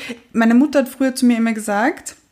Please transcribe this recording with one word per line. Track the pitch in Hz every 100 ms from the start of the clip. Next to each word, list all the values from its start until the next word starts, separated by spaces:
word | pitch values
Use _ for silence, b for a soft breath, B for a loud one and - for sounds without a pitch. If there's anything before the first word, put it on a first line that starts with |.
| B 233 _
Meine | 233 226
Mutter | 240 294 294
hat | 269
früher | - 262
zu | 262 247
mir | 233
immer | 226
gesagt, | 220 214 202 262 381 - - _